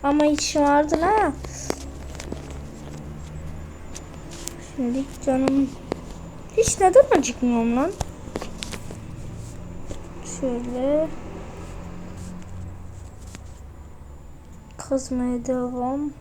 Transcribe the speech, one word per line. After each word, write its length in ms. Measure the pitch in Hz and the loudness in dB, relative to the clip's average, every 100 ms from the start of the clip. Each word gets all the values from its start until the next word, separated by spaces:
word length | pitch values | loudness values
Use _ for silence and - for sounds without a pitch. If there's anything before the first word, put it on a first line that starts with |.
Ama 220 | 277 294 | 6 6
hiç 320 | 302 294 - 302 | 8 6 4 6
vardın 460 | 285 285 302 311 | 8 8 6 4
ha. 300 | 339 427 349 277 - - - - - - 69 - - 71 71 71 73 73 73 76 76 76 76 78 78 78 78 - - - - - - - - - - - | 6 6 4 2 -8 -8 -6 -6 -6 -10 -10 -10 -8 -8 -8 -10 -10 -12 -12 -10 -10 -10 -10 -8 -8 -8 -10 -12 -12 -12 -12 -12 -12 -8 -8 -8 -10 -2
Şimdi 280 | 240 254 269 - - | 0 0 -2 -2 2
canım 440 | 262 269 269 269 - - - - - - - - - | 4 6 4 2 0 -8 -10 -8 -10 -12 -12 -2 4
hiç 240 | 453 - | 4 6
neden 380 | 370 415 539 392 | 10 10 10 8
acıkmıyorum 580 | 254 240 247 233 226 240 | 4 0 2 4 4 4
lan? 140 | 311 403 - - - - - - - - - - - - - - - - - - - - - - - - | 2 0 -6 -8 -8 -6 -6 -6 -6 -6 -8 -10 -10 -10 -10 -10 -10 -10 -10 -10 -8 -10 -10 -12 -10 -4
Şöyle. 680 | 269 240 240 247 262 302 320 - - - - - - - 87 90 90 90 90 90 - 92 - - - - - - - - - - - - - - - - - - - - - - | -2 0 -2 0 2 4 2 -2 -8 -10 -10 -10 -10 -10 -10 -10 -10 -10 -10 -10 -10 -8 -10 -10 -12 -12 -12 -14 -14 -14 -14 -14 -14 -14 -16 -16 -16 -16 -16 -16 -16 -18 -16 -14
Kazmaya 680 | - 269 254 254 247 247 240 | -2 -2 0 -2 0 0 0
devam. 640 | 254 247 247 247 277 294 - | 0 0 -2 -2 0 -2 -4